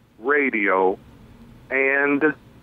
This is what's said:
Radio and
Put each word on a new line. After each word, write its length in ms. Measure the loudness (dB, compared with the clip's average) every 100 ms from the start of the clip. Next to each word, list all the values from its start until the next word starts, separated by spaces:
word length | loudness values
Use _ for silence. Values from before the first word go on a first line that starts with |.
| _ _
Radio 800 | -2 0 0 -2 0 2 0 -2 -10 -20 -20 -20 -20 -20 -8
and 640 | -2 0 0 0 2 0 -2 -12 -20